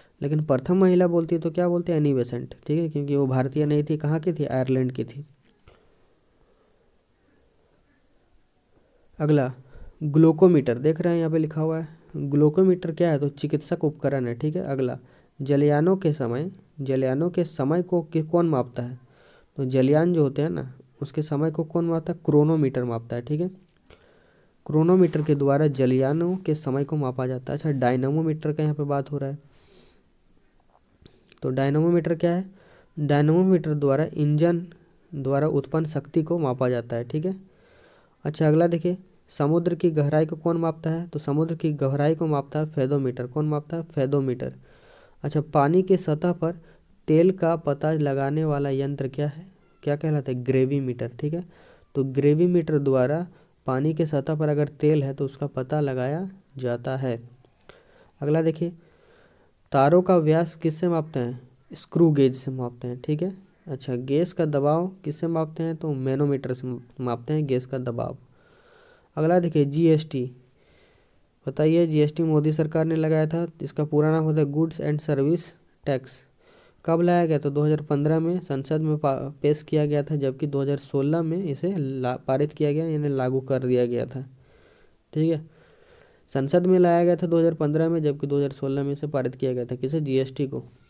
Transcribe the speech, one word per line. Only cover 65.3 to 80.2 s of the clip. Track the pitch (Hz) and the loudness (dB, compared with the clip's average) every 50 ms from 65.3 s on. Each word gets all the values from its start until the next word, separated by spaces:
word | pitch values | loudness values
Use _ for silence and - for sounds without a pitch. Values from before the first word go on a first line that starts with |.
| 165 160 160 156 160 170 | -2 -2 -4 -4 -6 -6
हैं? | 160 165 160 | -6 -6 -6
तो | 156 165 156 | -6 -6 -6
मैनोमीटर | 143 131 131 131 135 139 147 143 139 135 - 131 127 | -4 -4 -2 -2 0 0 0 0 0 -2 -4 -6 -8
से | 127 131 127 123 120 - _ - - | -6 -6 -8 -8 -10 -12 _ -10 -6
मापते | 123 123 117 117 120 151 | -4 -4 -4 -4 -4 -4
हैं | 156 156 151 | -2 -2 0
गैस | 131 127 127 127 | 0 -2 -2 -2
का | - 135 127 | -4 -8 -6
दबाव। | 127 123 117 117 117 - 127 - - _ _ _ _ _ _ _ _ _ _ _ _ _ _ _ _ _ - | -6 -6 -6 -4 -6 -6 -8 -12 -18 _ _ _ _ _ _ _ _ _ _ _ _ _ _ _ _ _ -6
अगला | 151 156 165 180 185 | -2 0 2 2 2
देखिए, | 175 160 160 151 143 | 2 2 2 2 2
जीएसटी, | 139 143 160 170 160 156 151 156 - 139 131 123 127 - - _ _ _ _ _ _ _ _ _ _ _ _ _ _ _ _ _ _ _ _ - 131 | 2 2 2 4 4 4 4 2 -4 -6 -6 -6 -6 -10 -16 _ _ _ _ _ _ _ _ _ _ _ _ _ _ _ _ _ _ _ _ -10 -8
बताइए, | - - 156 160 165 170 170 | -2 0 2 2 4 4 2
जीएसटी | 160 156 151 147 147 156 170 | 2 4 2 2 2 0 -2
मोदी | 165 160 156 151 147 156 | 0 2 2 2 2 2
सरकार | 151 156 156 156 160 160 160 | 0 0 -2 -2 0 -2 0
ने | 160 160 | 0 0
लगाया | 160 156 156 160 156 156 | 0 0 2 2 2 0
था, | 156 165 170 170 165 - - | 0 0 -4 -4 -6 -8 -10
इसका | - - - - 147 | -12 -8 -4 -4 -4
पूरा | 151 151 147 151 156 | 0 2 2 4 4
नाम | 160 160 156 | 2 2 2
होता | 156 156 156 | 2 2 2
है | 147 | 0
Goods | 143 143 156 165 160 - - | 0 0 0 -2 -2 -2 -4
and | 143 151 151 147 | -4 -2 -2 -2
Service | - 151 143 135 139 151 170 165 - - - _ _ _ _ _ - 143 | -2 -2 0 0 2 2 0 0 -2 -8 -18 _ _ _ _ _ -4 -4
Tax। | 135 127 131 - - - - _ _ _ _ _ _ _ _ _ _ _ - | -4 -4 -4 -10 -20 -20 -20 _ _ _ _ _ _ _ _ _ _ _ -2
कब | 165 165 165 | 0 2 2
लाया | 175 175 175 175 170 | 4 4 4 4 4
गया? | 160 151 147 | 2 2 0
तो | 151 143 | 0 -2
दो | 139 147 | 0 2
हज़ार | 151 151 156 151 | 2 2 2 0
पन्द्रह | 151 - 147 143 147 151 160 165 | 0 -2 0 0 2 2 2 2
में | 165 170 180 180 | 0 0 -2 -4
संसद | 175 - 139 135 139 - 156 156 | -4 -4 -6 -4 -2 -2 -2 0
में | 156 156 151 151 | 0 0 0 0
पा-, | 151 139 135 131 127 139 147 - | 0 0 -2 -2 -4 -8 -8 -2
पेश | - 147 151 151 | 0 0 0 0
किया | - - 156 151 151 | -2 -2 0 0 2
गया | 147 147 147 | 2 0 0
था, | 143 151 156 | -2 -2 -2
जबकि | 143 | -2